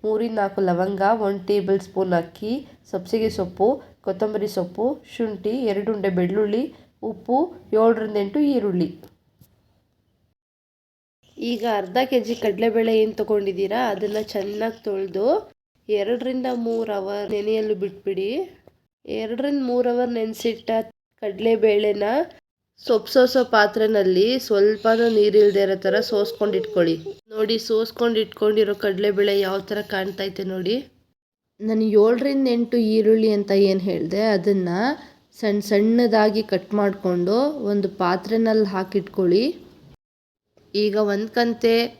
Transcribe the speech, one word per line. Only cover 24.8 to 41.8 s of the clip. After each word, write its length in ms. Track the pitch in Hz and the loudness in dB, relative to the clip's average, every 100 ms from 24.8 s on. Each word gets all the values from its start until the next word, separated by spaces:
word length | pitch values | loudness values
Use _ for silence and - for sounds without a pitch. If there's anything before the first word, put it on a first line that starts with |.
| 226 226 233 220 | 2 4 4 4
ನೀರಿಲ್ದೇ 460 | 208 208 208 196 196 | 4 6 6 4 0
ಇರೋ 100 | 185 | 0
ಥರ 120 | 190 202 - | 0 0 0
ಸೋಸ್ಕೊಂಡು 460 | 214 208 - 208 190 | -2 -2 -2 -2 -2
ಇಟ್ಕೊಳ್ಳಿ. 340 | 180 185 170 160 160 - _ | -2 0 0 0 -6 -16 _
ನೋಡಿ, 220 | 214 214 226 226 | -6 -2 -2 -2
ಸೋಸ್ಕೊಂಡು 500 | 220 226 - 233 220 | -2 -2 -2 -2 0
ಇಟ್ಕೊಂಡಿರೋ 500 | 214 - 214 214 202 202 | -4 -2 0 2 0 0
ಕಡಲೆಬೇಳೆ 500 | 208 190 208 196 202 202 190 | -4 0 0 2 0 0 0
ಯಾವ 120 | 196 190 | -4 -6
ಥರ 100 | 208 208 | -8 -4
ಕಾಣ್ತೈತೆ 500 | 196 190 190 196 190 190 | -6 -6 -6 -8 -6 -8
ನೋಡಿ. 240 | 185 185 240 - _ _ _ _ _ _ _ 214 | -6 -4 -4 -6 _ _ _ _ _ _ _ -2
ನಾನು 180 | 220 220 208 | 0 4 6
ಏಳರಿಂದ 460 | 220 240 277 269 262 240 | 6 4 0 0 2 0
ಎಂಟು 200 | 233 240 220 | 0 2 2
ಈರುಳ್ಳಿ 360 | 220 214 220 220 208 | 4 4 4 4 2
ಅಂತ 140 | 202 196 196 | 2 4 4
ಏನ್ 100 | 190 190 | 2 0
ಹೇಳ್ದೆ, 320 | 170 160 196 220 196 | -2 -2 0 0 2
ಅದನ್ನ 320 | 202 196 180 175 247 311 - _ _ - | 2 0 0 0 -2 -4 -12 _ _ -6
ಸಣ್ಣ 200 | 214 208 202 | -2 -2 0
ಸಣ್ಣದಾಗಿ 720 | 202 214 233 240 214 214 208 214 | 2 4 4 4 4 4 2 -2
ಕಟ್ 180 | 185 - 208 | -4 -2 0
ಮಾಡ್ಕೊಂಡು 560 | 202 196 185 180 175 220 285 294 208 | 0 0 -2 0 0 2 0 -2 -2
ಒಂದು 180 | 202 190 - | -2 -2 -2
ಪಾತ್ರೆನಲ್ಲಿ 640 | 180 185 196 226 226 220 202 | -2 -2 -2 0 2 2 0
ಹಾಕಿಟ್ಕೊಳ್ಳಿ. 720 | 190 185 202 - - 180 190 269 349 - - - - _ _ _ _ _ _ _ 202 | -2 -2 -4 -4 -2 2 2 2 -4 -18 -20 -20 -20 _ _ _ _ _ _ _ -2
ಈಗ 120 | 214 202 208 | 0 0 0
ಒಂದ್ 180 | 202 220 240 | -2 -2 0
ಕಂತೆ 360 | 233 226 233 226 | 0 0 2 2